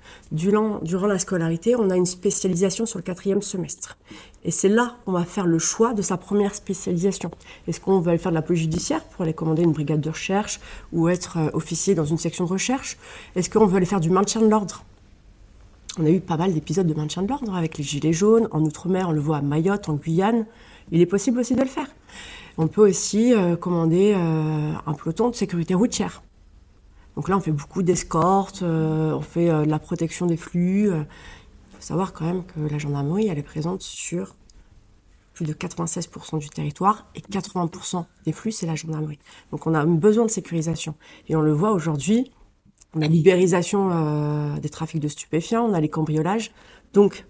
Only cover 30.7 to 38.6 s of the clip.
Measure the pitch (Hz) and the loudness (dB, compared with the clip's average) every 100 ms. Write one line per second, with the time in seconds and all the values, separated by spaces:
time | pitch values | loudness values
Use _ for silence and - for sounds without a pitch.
30.7 | 196 208 160 147 - - - - - - | 2 2 0 -4 -12 -20 -20 -20 -20 -20
31.7 | - - 165 185 - 160 185 175 156 151 | -18 -6 -4 -4 -4 -4 -4 -6 -6 -6
32.7 | 147 147 143 143 190 214 147 143 156 160 | -4 -4 -2 -2 0 0 -2 -6 -6 -4
33.7 | 190 - - - 175 190 - - - - | -6 -8 -8 -6 -6 -8 -14 -20 -20 -20
34.7 | - - _ _ _ _ - 156 147 175 | -20 -20 _ _ _ _ -8 -6 -6 -8
35.7 | - 170 180 160 - - 156 147 - 147 | -6 -6 -6 -8 -12 -8 -6 -6 -6 -6
36.7 | - 190 214 - - - 196 - 185 170 | 0 0 0 -4 -16 -8 -6 -4 -2 -4
37.7 | 185 - 180 165 _ 160 151 220 - | -4 -6 -6 -6 _ -6 -4 -6 -4